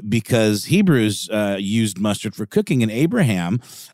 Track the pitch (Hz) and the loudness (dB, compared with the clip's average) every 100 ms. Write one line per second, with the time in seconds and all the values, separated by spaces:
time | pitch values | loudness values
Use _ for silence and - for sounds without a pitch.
0 | 107 113 - 120 107 104 - 185 190 131 | -2 -4 0 2 2 0 0 2 4 4
1 | 107 98 - 107 101 98 98 113 110 92 | 2 -2 -4 -4 -2 -2 -2 0 0 -2
2 | 104 101 110 - 107 208 208 131 110 113 | -2 -2 -6 -8 -4 -2 0 0 0 0
3 | 170 240 139 92 87 117 - - - | 0 2 2 2 0 -4 -6 -18 -20